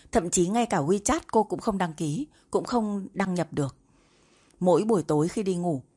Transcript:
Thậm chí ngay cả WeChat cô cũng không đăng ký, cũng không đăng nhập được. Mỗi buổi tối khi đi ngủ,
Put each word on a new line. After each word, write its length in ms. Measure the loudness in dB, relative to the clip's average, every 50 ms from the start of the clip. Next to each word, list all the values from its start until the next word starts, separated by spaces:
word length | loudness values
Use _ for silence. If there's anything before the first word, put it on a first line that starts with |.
| -10 -2
Thậm 180 | 0 0 0 2
chí 180 | 2 2 2 2
ngay 180 | 2 0 0
cả 120 | 0 0 0
WeChat 420 | 2 2 0 0 2 0 -2 -2 -2 0
cô 120 | 0 0 2
cũng 160 | 0 -4 -4
không 180 | -4 -2 -2 -2
đăng 160 | -2 -4 -4
ký, 320 | -4 -4 -4 -4 -4 -6 -10 _ _ _ -4
cũng 140 | -4 -4 -2
không 420 | 0 -2 0 0 0 -4 -4 -6 -8 -4
đăng 200 | -4 -2 -2 0
nhập 140 | -2 -2 -2
được. 260 | -2 -4 -4 -4 -6 _ _ _ _ _ _ _ _ _ _ _ _ _ _ _ _ 0
Mỗi 240 | 2 4 4 4 4
buổi 180 | 4 2 2
tối 260 | 2 2 2 2 2 2
khi 140 | 0 -2
đi 120 | -2 -2 -2
ngủ, 280 | -2 0 -2 -2 -4 -6 _ _